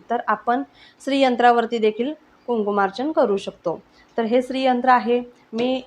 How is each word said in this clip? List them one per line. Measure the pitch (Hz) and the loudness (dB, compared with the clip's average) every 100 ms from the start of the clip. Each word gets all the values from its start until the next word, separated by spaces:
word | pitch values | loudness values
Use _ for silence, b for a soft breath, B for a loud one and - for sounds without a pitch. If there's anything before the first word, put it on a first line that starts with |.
| - | -4
तर | 240 - | -4 -2
आपण | 214 - 254 269 b b b - | -4 -2 -2 -4 b b b -4
श्रीयंत्रावरती | 277 262 240 240 240 226 233 | 0 2 4 4 4 2 0
देखील | 214 214 247 311 _ _ - | 0 0 -4 -6 _ _ -6
कुंकुमार्चन | 240 202 202 196 190 277 | -4 -2 0 0 -2 -4
करू | 311 240 196 | 0 2 0
शकतो. | 196 - 175 156 - b b - | -6 -10 -8 -8 -10 b b -6
तर | |
हे | 226 247 | 0 0
श्रीयंत्र | 247 262 262 247 254 | 0 0 0 2 2
आहे, | 247 220 247 240 b b | 2 2 -2 -2 b b
मी, | 226 247 262 | -4 -2 -4